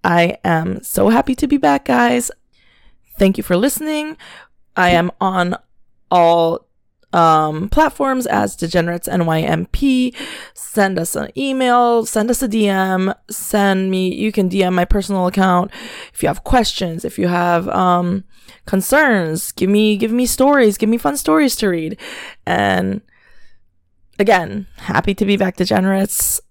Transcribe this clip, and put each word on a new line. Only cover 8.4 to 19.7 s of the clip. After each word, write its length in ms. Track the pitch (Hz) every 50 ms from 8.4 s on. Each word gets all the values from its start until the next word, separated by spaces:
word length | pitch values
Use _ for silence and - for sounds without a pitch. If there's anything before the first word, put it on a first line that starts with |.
| 208 196 -
Degenerates 520 | - - 165 170 180 165 170 170 175 -
N 180 | - - 185 170
Y 160 | 165 160 160
M 240 | 160 139 165 160 175
P. 480 | - - - 277 277 262 254 254 254 247 - 277 - - - - - _
Send 440 | - - - - 220 196 190 190 175
us 160 | 165 - -
an 160 | - 143 - -
email, 680 | - 269 269 269 262 262 247 240 247 240 240 233 233 226
send 240 | 233 - 220 214 233
us 120 | 240 -
a 60 | 277
D 200 | 226 202 226 214
M, 460 | 202 196 190 190 190 185 185 185 190 - _ _ -
send 600 | 220 - - - - 214 202 196 190 190 190 190
me, 220 | 185 185 185 185 180
you 180 | - 208 220
can 160 | 208 - 190
D 160 | 185 180 196 185
M 120 | 180 185
my 100 | 180 175
personal 420 | - - 208 190 - 202 190 180
account 440 | 180 185 196 185 185 180 180 180 208 - - - - - - - - _
if 80 | - -
you 60 | -
have 140 | - - -
questions, 600 | - - 247 220 - - - 196 170 165 165 -
if 140 | - - -
you 80 | 185
have, 400 | 175 175 175 175 175 175 170 180 -
um, 540 | - 185 185 180 180 175 180 175 180 196 190 - - - _ - - _ _
concerns, 840 | - - 190 190 - - 294 311 269 226 196 170 160 156 180 - -
give 180 | - - 190
me, 280 | 185